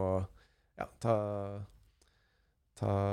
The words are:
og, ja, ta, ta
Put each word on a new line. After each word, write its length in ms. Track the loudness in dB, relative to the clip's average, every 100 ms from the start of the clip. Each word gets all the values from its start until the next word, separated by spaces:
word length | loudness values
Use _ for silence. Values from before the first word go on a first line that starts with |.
og, 240 | 2 0 -2 -10 -20 _ _ -10
ja, 60 | -10 -2
ta, 120 | 2 2 0 -4 -6 -8 -12 -16 -20 _ _ _ _ _ _ _ _ -4
ta 140 | 0 2 2